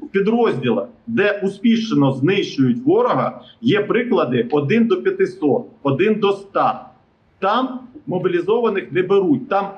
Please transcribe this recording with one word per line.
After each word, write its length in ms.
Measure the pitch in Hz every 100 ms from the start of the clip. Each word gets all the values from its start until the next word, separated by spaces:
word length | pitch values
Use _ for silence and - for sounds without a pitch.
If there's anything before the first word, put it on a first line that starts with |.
В 60 | -
підрозділах, 800 | 196 190 233 220 139 127 110 - - -
де 340 | - 202 -
успішно 680 | 190 - 233 226 - 147 139
знищують 720 | 131 147 202 - - 131 117 131
ворога, 540 | 202 247 156 107 - - -
є 220 | 117 202
приклади 640 | - 214 240 185 139 127 -
один 360 | 147 139 226 226
до 160 | 180
п'ятисот, 600 | 190 190 190 - 151 113 - -
один 320 | 139 127 202
до 140 | 220 196
ста. 560 | 196 - 170 131 107 - - _ _ _ -
Там 420 | 190 226 262 - - - -
мобілізованих 840 | 175 175 175 165 240 226 190 -
не 100 | 147
беруть, 460 | 180 196 185 135 -
там 180 | 196 196